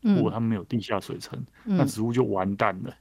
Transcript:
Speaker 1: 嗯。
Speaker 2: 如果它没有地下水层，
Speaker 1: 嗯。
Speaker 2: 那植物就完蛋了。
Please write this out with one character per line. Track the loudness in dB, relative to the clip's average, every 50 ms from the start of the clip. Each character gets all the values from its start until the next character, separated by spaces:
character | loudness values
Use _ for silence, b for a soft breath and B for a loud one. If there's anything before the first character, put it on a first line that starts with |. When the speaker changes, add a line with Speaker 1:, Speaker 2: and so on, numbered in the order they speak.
| 2
Speaker 1:
嗯。 | 2 4
Speaker 2:
如 | 4
果 | 4 2
它 | 0 0
没 | 0 0 0
有 | -2 -4
地 | -4 -4 -4
下 | -2 -2 -2 -4
水 | -4 -6 -10
层， | -10 -10 -10 -12 -12 -12 b b b -4
Speaker 1:
嗯。 | 0 2
Speaker 2:
那 | 2 2
植 | 2 0 0
物 | -2 0 2
就 | 2 2
完 | 2 2 0 0 0 0
蛋 | 0 0 0 0 -2 -8
了。 | -12 -12 -16